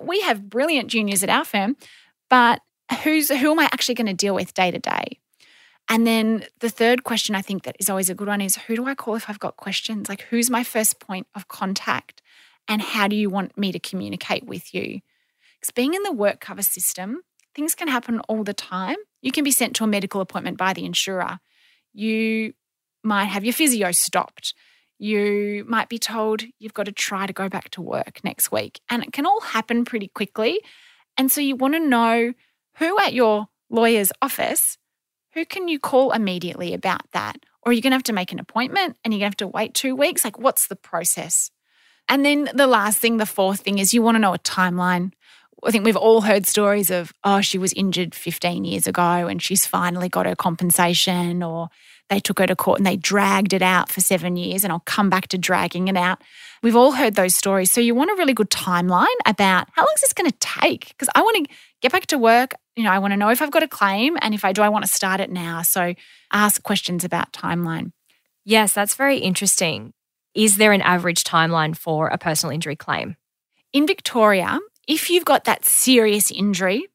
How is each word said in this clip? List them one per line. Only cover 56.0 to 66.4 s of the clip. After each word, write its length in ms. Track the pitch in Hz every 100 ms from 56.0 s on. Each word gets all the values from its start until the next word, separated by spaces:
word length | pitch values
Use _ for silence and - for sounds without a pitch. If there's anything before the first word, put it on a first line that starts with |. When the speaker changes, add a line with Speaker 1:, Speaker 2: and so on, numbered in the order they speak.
| 175 185 - - - -
Speaker 1:
We've 140 | 233 233
all 160 | 262
heard 240 | 254 254 208
those 180 | 185
stories. 360 | - 196 190 185
So 80 | -
you 140 | 233
want 160 | 233 330
a 40 |
really 180 | 392 302
good 160 | 240 208
timeline 560 | - - 175 180 180 320 494 -
about 420 | 208 196 185 -
how 100 | -
long 60 | - 622
is 40 |
this 120 | 539
gonna 160 | - 349 -
take? 560 | - - 330 339 - -
'Cause 120 | -
I 80 | -
wanna 180 | 403 427 285 - - _
get 80 | 254
back 140 | 370 -
to 120 | 294
work. 360 | 226 233 254 - _ -
You 80 |
know, 60 | 214
I 60 | 190
wanna 160 | 202 202
know 120 | 208
if 120 | 247
I've 80 | 302
got 140 | 320
a 40 | 320
claim, 480 | - 202 196 262 339
and 100 | 220
if 100 | 208
I 80 | 196
do, 100 | 196
I 60 | 208
wanna 180 | 208 196
start 340 | - 190 190
it 80 | 190
now. 320 | 180 165 165
So 320 | 170 196 175 175 - - -
ask 300 | 202